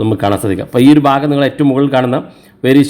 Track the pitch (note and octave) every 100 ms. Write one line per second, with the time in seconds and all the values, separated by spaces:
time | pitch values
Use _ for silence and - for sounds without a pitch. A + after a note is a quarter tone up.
0 | A2 G#2 G2+ G2 G#2+ F#2 - B2+ C3 D3+
1 | C#3+ C3+ D3 C#3+ C#3 C3 C#3+ C3 C#3+ C3
2 | B2 C3+ - - _ _ B2 C#3